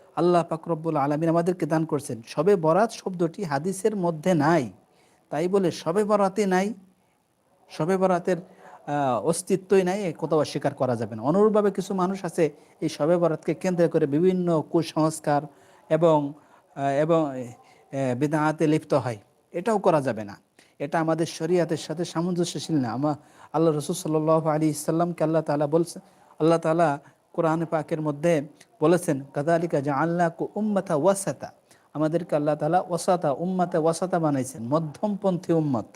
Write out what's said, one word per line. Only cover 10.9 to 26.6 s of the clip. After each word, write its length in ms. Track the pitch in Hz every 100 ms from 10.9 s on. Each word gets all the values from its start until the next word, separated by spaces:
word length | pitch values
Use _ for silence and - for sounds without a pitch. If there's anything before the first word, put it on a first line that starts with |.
| 117
যাবে 200 | 110 110
না। 60 |
অনুরূপভাবে 480 | 120 185 214 208 202
কিছু 240 | 196 180
মানুষ 300 | 190 180 190
আছে 260 | 170 - 151 - _ _
এই 80 | 160
শবে 280 | - 190 175
বরাতকে 380 | 165 156 -
কেন্দ্র 340 | 160 185 175 170
করে 180 | 160 151
বিভিন্ন 560 | 143 185 185 175 160 143
কুসংস্কার 720 | 170 156 - 156 156 - 147 147 - _ - _
এবং, 440 | 160 165 151 143 151 _ - _
আহ, 80 | 147
এবং, 480 | 139 139 156 165 151
আহ, 840 | 131 123 117 _ _ _ 139 135 123
বিদআতে 480 | 147 156 151 156 156
লিপ্ত 280 | 156 156
হয়, 220 | 147 123 110 - _ _
এটাও 260 | - 233 208
করা 220 | 202 160
যাবে 240 | 131 110
না। 160 | 104 - _ _ _ _
এটা 220 | 143 170
আমাদের 260 | 160 160 160
শরিয়াতের 500 | - 160 180 165 156
সাথে 280 | - 160
সামঞ্জস্যশীল 760 | 165 - 175 175 170 156 - 156
না। 120 | 123
আমা-, 220 | 113 147 147 - - -
আল্লাহ 220 | 151 165
রাসূল 220 | 151 143 175
সাল্লাল্লাহু 520 | 165 156 156 160 156
আলাইহি 260 | 151 156
সাল্লামকে 500 | 151 - 160 175 170
আল্লাহ 180 | 156 160
তাআলা 240 | 156 147 147
বলছে, 340 | 160 170 196 - _ _ -
আল্লাহ 200 | 156
তাআলা 420 | 165